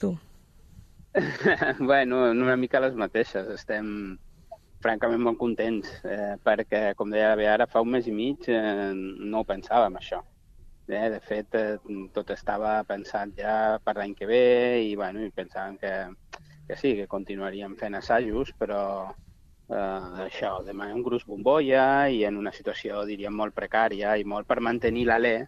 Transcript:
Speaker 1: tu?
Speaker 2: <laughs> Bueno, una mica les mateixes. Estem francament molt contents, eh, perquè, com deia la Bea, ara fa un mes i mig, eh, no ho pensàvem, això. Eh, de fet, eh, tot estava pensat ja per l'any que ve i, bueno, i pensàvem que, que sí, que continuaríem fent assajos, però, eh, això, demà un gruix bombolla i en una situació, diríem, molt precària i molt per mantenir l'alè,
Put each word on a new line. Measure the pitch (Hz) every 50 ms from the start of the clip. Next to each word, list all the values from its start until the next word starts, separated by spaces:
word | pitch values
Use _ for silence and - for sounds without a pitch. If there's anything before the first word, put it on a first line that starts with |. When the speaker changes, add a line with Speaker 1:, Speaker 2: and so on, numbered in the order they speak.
Speaker 1:
tu? | - 196 175 160 - - - - - _ _ - - - - - - - - - - - -
Speaker 2:
<laughs> | 196 - 147 139 - 139 196 170 - 151 143 131 -
Bueno, | 139 127 139 139 131 123 127 131 127 120
una | 117 120 127 131 127
mica | 123 127 - - 131
les | 131 131 127
mateixes. | 110 104 92 - 113 113 - - 98 95 107 104
Estem | - - - 110 107 107 107 104 104 101 95 92 - - - - - - - - - _ _ - -
francament | - 117 110 101 - 117 117 117
molt | 120 117 113 -
contents, | 123 120 110 - 110 113 113 104 101 - - - -
eh, | 95 101 104 104 101 101 - -
perquè, | 113 107 104 110 - 107 104 107 101 98
com | - 104 104
deia | 104 107 107 110
la | 110 107
Bea, | 107 107 107
ara | 110 120
fa | - - 117
un | 113 117 127
mes | 127 117
i | 117 107
mig, | 104 117 135 139 - - 131
eh, | 120 113 110 107 101 101 101 98 95
no | 95 95 95 98 - 101 104 107 110
ho | 110 -
pensàvem, | 98 95 - - 110 120 113 98 92 90
això. | - - 90 87 - - _ _ _ - - - - - - - - -
Eh, | 98 104 113 113
de | 107 101
fet, | - - 107 107 104 - -
eh, | 110 107 104 107 101 - - 104 98 95 95 -
tot | 107 101 -
estava | 98 - - 101 101 101 107 107 107 107 104
pensat | - 101 101 101 - - 104 101 101 95
ja | 101 101 107 110 110 110 110 107 107 -
per | 110 107 107
l'any | 101 101 98
que | - 101
ve | 104 117 127 123 123 123 120 123 123 123 120 113
i, | 107 104
bueno, | 101 101 95 98 107
i | 110 98 -
pensàvem | - 92 90 - 95 95 98 98 95
que, | - 98 95 95 92 90 92 - - - - - - - - - - -
que | 95
sí, | - - 139 117
que | 101 98 -
continuaríem | - 98 98 - 101 98 98 95 95 101 101 98 101
fent | - 117 104 101 98
assajos, | - - 117 117 123 110 107 120 139 - -
però, | - 113 104 104 101 101 98 98 98 95 95 - - - - - _ - - - _ _ -
eh, | 117 107 98 95 95 95 92 90 90 92 95 95
això, | - - - 101 95 95 95
demà | 98 98 98 101 101 107
un | 120
gruix | 120 123 120 120 -
bombolla | - 101 101 101 127 143 160 147 131 131 135 131 135 139 139 143 139
i | 127 110 107
en | 101 104 101
una | 104 98
situació, | - - 98 107 101 - - 110 101 104 104
diríem, | 104 104 98 101 104 104
molt | 104 107 104 - 110
precària | 101 - - 110 113 113 101 98 104 104 110
i | 107 98
molt | 101 101 107 104
per | - 127 -
mantenir | 117 113 117 117 - 117 110 120 123 117
l'alè, | 113 117 120 120 110 113 131